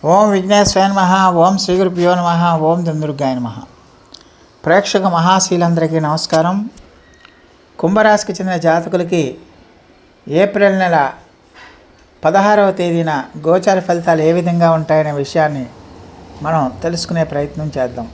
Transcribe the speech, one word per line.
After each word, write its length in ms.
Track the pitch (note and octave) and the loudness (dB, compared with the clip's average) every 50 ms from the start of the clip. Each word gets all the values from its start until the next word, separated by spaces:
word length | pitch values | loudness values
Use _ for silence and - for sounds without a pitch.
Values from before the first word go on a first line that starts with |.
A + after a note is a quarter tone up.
| - | 2
ఓం 260 | D3 F3 G3 G#3+ G#3+ | 4 4 4 4 4
విఘ్నేశ్వరాయ 580 | G3+ F#3+ F#3 F#3+ G#3 G#3 G3+ G3 - F#3+ F#3+ G3 | 2 0 0 2 2 2 2 2 2 2 2 2
నమః, 420 | G3 F#3+ F#3 F3+ F#3 G3 F#3+ F#3 | 2 2 2 2 2 4 2 2
ఓం 260 | F3 E3+ E3 F#3 G3 F#3+ | 4 4 4 4 2 0
శ్రీ 180 | - - F3+ | 0 0 0
గురుభ్యో 400 | F3+ G3 F#3 F3+ F3 F3 F3 F3+ | 2 0 0 0 0 0 2 2
నమః, 420 | F3+ F3 F3 E3+ E3+ E3+ F3 E3 D#3+ | 2 0 0 0 0 2 0 0 0
ఓం 280 | D#3 D#3 E3 F3 F3 | 0 0 0 0 -2
దుందుర్గాయ 500 | E3 D#3 D#3 D3+ D3+ C#3+ C#3 C#3+ C3+ C3 | -4 -4 -4 -4 -6 -6 -4 -4 -4 -4
నమః. 240 | B2+ B2 A#2 G#2 B2 - - - - _ _ _ _ _ _ - - - _ _ _ - _ _ _ - | -4 -6 -8 -10 -12 -18 -20 -20 -20 _ _ _ _ _ _ -20 -20 -20 _ _ _ -20 _ _ _ -2
ప్రేక్షక 340 | E3 E3 G3 G3+ - - G3+ | 2 2 2 2 0 -6 -4
మహాశీలందరికీ 1000 | F#3+ G3 E3+ E3+ E3 F3+ F#3+ F#3+ F#3 - F#3 F3 E3+ E3+ E3+ E3 D#3+ D#3 D#3+ D#3+ | -4 -2 -2 0 2 2 2 2 2 0 0 0 0 0 0 0 0 0 -2 -2
నమస్కారం. 720 | D#3 D3+ D3+ D#3+ - - - D#3+ E3 F3 F#3 G3+ G#3+ A#3+ - - - - _ _ _ _ _ _ _ - _ _ _ _ _ _ _ _ _ - | -2 -2 -4 -4 -4 -2 0 0 0 0 -2 -4 -6 -8 -12 -18 -20 -20 _ _ _ _ _ _ _ -20 _ _ _ _ _ _ _ _ _ -4
కుంభరాశికి 520 | - E3 G3 G#3+ G#3+ A3 G#3 G#3 - - | -4 0 2 2 4 4 4 2 0 -4
చెందిన 260 | G#3 - F#3+ F#3 F#3 F3 | -8 -6 -4 -4 -4 0
జాతకులకి 800 | D#3+ E3 D#3+ E3+ E3 E3 F3+ F3 F3+ E3+ F#3 E3+ D#3 B2+ B2+ - - - - - - _ _ _ _ _ _ _ _ _ _ _ _ - | 0 0 0 0 -2 -2 -2 -2 -2 0 -2 -2 -2 -2 -6 -12 -18 -20 -20 -20 -20 _ _ _ _ _ _ _ _ _ _ _ _ -4
ఏప్రిల్ 520 | C#3+ E3 G3 G3+ G3+ G3+ G3+ G3+ F#3+ F#3+ | 0 0 0 0 2 2 2 2 2 2
నెల 320 | F#3 F3+ E3+ D#3 C#3 C3 - - - _ _ _ _ _ _ - - - - _ _ _ _ _ _ _ _ _ - | 0 2 2 2 0 0 -4 -10 -20 _ _ _ _ _ _ -20 -20 -20 -20 _ _ _ _ _ _ _ _ _ -2
పదహారవ 460 | D#3+ E3+ G3 G3 G#3 G#3 G#3 G3+ G3 | 0 2 2 4 4 4 4 2 2
తేదీన 520 | F#3+ F#3+ F3 F3 E3+ E3+ E3 E3 D3+ C3+ C3 - - D#3 D3+ D#3+ | 0 -2 -2 0 0 0 0 -2 -2 -4 -6 -8 -14 -6 0 2
గోచార 320 | E3+ F#3+ F3+ G#3 F#3+ F#3+ | 2 2 2 2 0 0
ఫలితాలు 420 | F#3 F#3 F3 E3+ E3+ F3+ E3 D#3+ | 0 -2 -4 -2 0 0 0 2
ఏ 100 | D#3 D#3+ | 2 2
విధంగా 400 | E3+ F3 E3+ F3 E3+ E3+ E3+ E3 | 2 2 0 0 0 2 2 2
ఉంటాయనే 400 | E3 D#3+ D#3 C#3+ D#3 D#3 D#3 D3+ | 2 2 0 0 0 0 2 0
విషయాన్ని 540 | D3 C#3+ C#3 C#3 - E3 D#3 D3+ D3 C#3 B2+ A#2+ - - - - - - - - - - - - - - | -2 -6 -6 -4 0 0 0 0 -2 -6 -10 -12 -14 -20 -20 -20 -20 -20 -20 -20 -20 -20 -20 -20 -18 -10
మనం 300 | D3+ D3+ E3 D#3+ C#3+ B2+ - - - | -6 -4 -2 -2 -2 -2 -6 -6 -6
తెలుసుకునే 400 | E3+ E3+ E3+ - - F3 E3 D#3+ | -6 -6 -6 -6 -6 -4 -4 -4
ప్రయత్నం 480 | D#3+ D3+ C#3+ C#3+ C#3+ - - D#3 D3+ - C#3 | -4 -4 -6 -6 -6 -8 -8 -10 -8 -4 -4
చేద్దాం. 300 | B2+ B2 B2 B2 A#2 A#2 | -4 -4 -6 -10 -12 -14